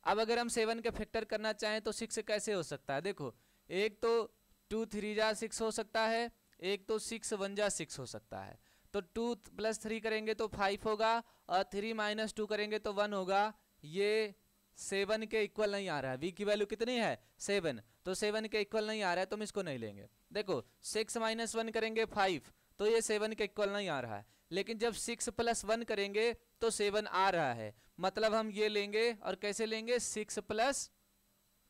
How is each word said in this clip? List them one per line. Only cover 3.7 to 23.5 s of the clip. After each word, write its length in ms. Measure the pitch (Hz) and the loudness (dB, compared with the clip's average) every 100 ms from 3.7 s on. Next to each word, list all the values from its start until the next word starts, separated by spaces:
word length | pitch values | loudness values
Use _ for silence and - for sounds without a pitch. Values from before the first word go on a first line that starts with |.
एक 300 | 180 214 208 | 0 0 0
तो 100 | 233 233 214 _ _ _ _ | 2 2 0 _ _ _ _
टू 140 | 214 220 | -4 -2
थ्री 260 | 208 208 | -4 -2
जा 180 | 214 220 | 2 2
सिक्स 260 | 214 220 - | 0 -4 -2
हो 100 | 220 | -2
सकता 340 | 220 208 226 220 | -2 -2 0 2
है, 240 | 226 233 _ _ _ | 2 -2 _ _ _
एक 240 | 180 202 196 | -2 -2 -2
तो 100 | 220 | -2
सिक्स 320 | - 226 - | -2 -6 -4
वन 200 | 208 196 | -2 -2
जा 140 | 202 208 | 0 0
सिक्स 280 | - 160 - | 0 -6 -8
हो 80 | 123 | -10
सकता 320 | 110 _ 101 | -10 _ -12
है। 180 | 95 - _ _ _ | -10 -16 _ _ _
तो 60 | 202 | -6
टू 340 | 180 226 233 233 - - | -4 -4 -2 -4 -8 -2
प्लस 240 | 214 220 | -2 -2
थ्री 180 | 220 220 | -4 -2
करेंगे 340 | 220 214 214 | 0 -2 -2
तो 120 | 220 220 | -2 -2
फ़ाइव 320 | - 196 196 | 2 2 2
होगा 280 | 220 214 220 233 - _ - | 0 2 4 2 -2 _ 0
और 140 | 180 | 0
थ्री 280 | 196 196 220 | 2 -2 -4
माइनस 400 | 226 208 214 220 | -2 -2 0 -2
टू 120 | - 208 | -2 -2
करेंगे 320 | 208 208 214 | 0 0 0
तो 140 | 214 | 0
वन 200 | 202 208 | 0 0
होगा। 300 | 202 185 196 214 214 _ _ | 0 2 4 4 -2 _ _
ये 520 | 151 175 202 214 214 190 _ _ _ - | -8 0 2 2 0 -6 _ _ _ -12
सेवन 480 | - 196 196 220 220 | -4 0 2 0 0
के 160 | 220 | 0
इक्वल 300 | 208 - 214 | 0 2 0
नहीं 160 | 202 190 | 2 -2
आ 100 | 147 | -2
रहा 120 | 131 | -2
है। 60 | 131 | -2
वी 120 | 165 | -4
की 120 | 180 | -2
वैल्यू 220 | 202 208 202 | 0 2 0
कितनी 300 | 214 226 247 | -2 0 2
है? 220 | 202 123 - _ | 0 0 -6 _
सेवन। 400 | - 202 165 117 - _ | 0 2 2 -4 -10 _
तो 100 | 175 | -6
सेवन 320 | 185 214 214 220 | 0 0 0 0
के 140 | 214 | -2
इक्वल 260 | 202 220 214 | 0 0 0
नहीं 160 | 220 | 0
आ 100 | 190 | 2
रहा 60 | 175 | 2
है, 60 | 190 | 0
तो 100 | 214 | -2
हम 60 | |
इसको 200 | 214 202 | -4 -4
नहीं 160 | 170 131 | -4 -4
लेंगे। 300 | 110 101 104 _ _ | -6 -10 -18 _ _
देखो, 300 | 190 208 127 - _ | -4 0 -2 -2 _
सिक्स 320 | - 214 220 233 | -4 -2 0 0
माइनस 360 | 220 220 226 226 | 0 0 -2 -2
वन 120 | 226 | 0
करेंगे 340 | 220 220 220 226 | 0 0 0 0
फ़ाइव, 360 | 208 196 160 - _ _ - | 4 4 2 -4 _ _ 0
तो 60 | 208 | 4
ये 140 | 226 | 4
सेवन 300 | 220 214 214 | 4 0 0
के 120 | 220 | -2
इक्वल 260 | 208 | -4